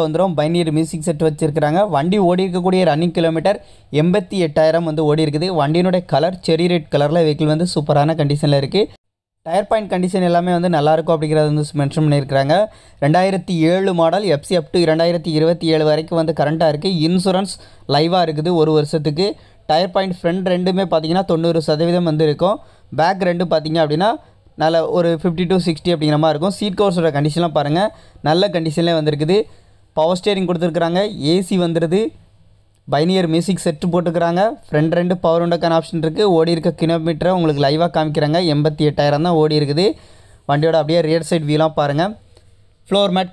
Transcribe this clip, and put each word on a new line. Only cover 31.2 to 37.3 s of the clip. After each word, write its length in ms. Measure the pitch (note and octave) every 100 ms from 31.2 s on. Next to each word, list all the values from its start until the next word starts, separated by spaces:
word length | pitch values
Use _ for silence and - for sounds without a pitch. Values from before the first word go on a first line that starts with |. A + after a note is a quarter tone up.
| C#3+
ஏ 60 | F3 F#3
சி 80 | F#3
வந்துருது, 380 | F3 E3 E3 F#3 A3 - - _ _ _ _ _ -
பைனியர் 400 | C#3 E3 F#3+ F3
மியூசிக் 300 | D#3+ E3+ F3 F#3
செட்டு 220 | D3+ F3+
போட்டுக்கிறாங்க. 480 | F3 F3 E3+ E3+ E3+ G#3 - -
ஃப்ரண்ட் 300 | D3+ D#3+ E3+
ரெண்டு 160 | F3 F3+
பவர் 200 | E3+ E3
விண்டோக்கான 340 | E3+ F3 E3+ E3
ஆப்ஷன் 240 | D#3+ E3 D#3
இருக்கு. 200 | D#3+ G#3 E3
ஓடி 160 | E3+ E3
இருக்க 160 | F3 -
கிலோமீட்டரை 500 | D#3+ E3 D#3+ D#3 F3